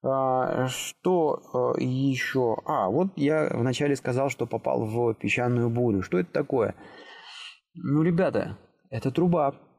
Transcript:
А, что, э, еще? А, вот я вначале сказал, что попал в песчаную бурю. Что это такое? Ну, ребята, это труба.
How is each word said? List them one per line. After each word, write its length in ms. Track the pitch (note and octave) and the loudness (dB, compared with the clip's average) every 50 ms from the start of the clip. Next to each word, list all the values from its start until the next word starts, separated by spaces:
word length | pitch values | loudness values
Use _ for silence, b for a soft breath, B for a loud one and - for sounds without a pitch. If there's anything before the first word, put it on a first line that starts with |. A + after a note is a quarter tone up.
| - B2+ | -2 -2
А, 600 | C3+ C3+ C3+ C3 B2+ B2+ B2+ - - - B2+ B2+ | -2 0 0 0 0 0 0 0 0 -2 -2 -2
что, 1040 | B2 - - - - _ _ E3+ F#3 F3 D#3+ D3 - - - - - B2+ B2 B2 C3 C3 | -4 -6 -10 -12 -14 _ _ 0 2 2 2 2 0 -2 -6 -6 -2 0 0 0 0 0
э, 40 | C3 | 0
еще? 760 | B2+ B2+ C3 C3+ C#3 C3+ B2+ - - - C3 B2+ A#2 A2 - - | -2 0 0 2 0 0 0 -2 -2 0 0 2 2 0 -2 -2
А, 240 | - D#3 C3+ G#2 F#2 | -4 0 0 2 2
вот 200 | G#2 D3 F#3 G3 - | 2 2 0 0 -2
я 340 | - C#3 C#3+ D#3 D#3 D3+ - - | 0 0 2 2 2 0 0 0
вначале 440 | A#2 A#2 C3 B2+ - D3 D3 C#3 | 0 0 0 0 0 0 0 0
сказал, 340 | C3+ - - B2 B2+ C3+ C#3+ | 0 -2 -2 0 0 0 0
что 160 | C3 - - | -2 -4 -6
попал 380 | A#2 - A2+ - - C3+ - A#2 | -4 -4 -4 -2 0 0 0 -2
в 300 | G#2+ G#2+ A#2+ A#2+ A#2 A2 | -2 -2 0 0 0 0
песчаную 540 | - - A2 - - B2 B2 B2 A#2+ A#2 A#2+ | -2 -2 -2 -2 0 0 0 2 2 2 0
бурю. 340 | A2+ A#2+ B2 A#2+ G#2 F#2+ F#2 | 0 2 2 2 2 0 0
Что 160 | - - F3+ | 0 -2 -2
это 120 | F3+ F3 - | -2 0 -2
такое? 440 | D#3+ D3 - - C3 A2 - - B B B B B B B B B B B B B B B B B B _ _ | -4 -2 0 0 0 0 0 -2 B B B B B B B B B B B B B B B B B B _ _
Ну, 280 | - - B2+ C#3 D3+ D#3 | -8 -2 0 2 2 4
ребята, 540 | F3 F3 E3 F#3+ D3+ A#2 G#2+ F#2+ G#2 G2+ - - _ _ _ _ _ | 2 2 2 0 0 0 -2 -4 -4 -8 -14 -18 _ _ _ _ _
это 200 | - A#2 - C3+ | -10 -4 -4 -2
труба. 460 | B2+ - E3+ F3+ E3+ E3+ D3 C#3 C#3 - - _ _ | 0 2 2 4 4 4 2 0 -2 -4 -18 _ _